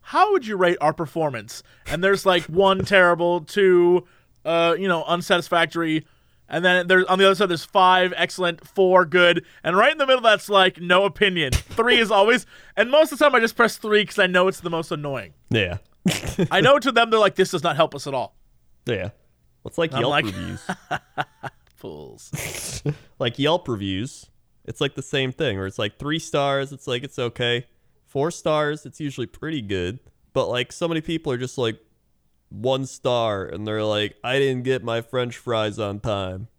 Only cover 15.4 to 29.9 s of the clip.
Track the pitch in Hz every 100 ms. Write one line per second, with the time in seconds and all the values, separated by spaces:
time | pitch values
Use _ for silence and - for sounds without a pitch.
15.4 | _ - 92 90 _ _ - - - -
16.4 | 180 180 233 285 254 233 226 220 202 185
17.4 | 185 175 160 143 156 143 147 135 110 _
18.4 | _ _ _ _ - 110 92 - _ _
19.4 | _ _ - - 170 135 131 143 120 92
20.4 | 90 92 - 185 _ 147 _ - - _
21.4 | 120 _ _ _ - 76 69 53 - -
22.4 | - - - - - - - _ 185 -
23.4 | 143 175 175 113 98 95 120 - - _
24.4 | _ _ - - 139 - 135 143 131 127
25.4 | 147 98 95 - 104 _ 143 156 - 151
26.4 | 139 139 139 139 - 123 131 - 120 -
27.4 | 120 120 123 _ _ _ _ 139 147 170
28.4 | - 151 151 151 135 - 147 135 120 -
29.4 | 147 160 101 95 87